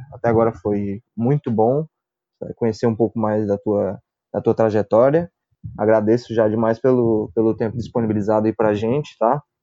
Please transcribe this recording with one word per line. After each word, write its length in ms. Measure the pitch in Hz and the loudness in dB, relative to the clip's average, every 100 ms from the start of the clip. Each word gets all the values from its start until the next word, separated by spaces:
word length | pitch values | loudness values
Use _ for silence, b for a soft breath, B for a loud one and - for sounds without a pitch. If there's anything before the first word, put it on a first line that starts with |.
| - | -14
até 160 | 120 117 | -4 0
agora 220 | 113 117 | 2 2
foi 500 | 113 107 104 101 98 _ - | 0 -4 -2 -4 -8 _ -4
muito 340 | 117 147 139 | 0 0 0
bom, 340 | 110 113 139 160 _ _ _ _ - | 0 2 0 -4 _ _ _ _ -16
é, 100 | - | -14
conhecer 340 | - 117 107 120 | -4 -4 -2 -2
um 80 | 110 | 0
pouco 220 | 113 113 | -2 -2
mais 280 | 107 107 107 | -2 -2 -2
da 100 | 101 | -2
tua, 420 | 107 101 98 101 _ _ _ | -2 -2 -2 -4 _ _ _
da 80 | - | -4
tua 140 | - 110 | -2 0
trajetória. 760 | 113 107 101 107 131 156 175 _ _ _ - - | 2 0 2 4 4 2 -2 _ _ _ -14 -4
Agradeço 560 | 107 110 107 120 - | 2 2 4 0 0
já 140 | 113 107 | 0 0
demais 300 | 110 113 113 | 2 0 0
pelo, 520 | 135 127 117 110 107 - | 2 2 2 0 -2 0
pelo 200 | 113 110 | 0 0
tempo 220 | 113 120 | -4 -6
disponibilizado 680 | 107 123 113 107 101 110 110 | -6 -4 -2 -2 0 0 0
aí 60 | |
pra 200 | 107 110 | 0 0
gente, 420 | 104 110 135 151 - | 0 -2 -4 -6 -2
tá? 240 | 113 143 - _ | 0 0 -6 _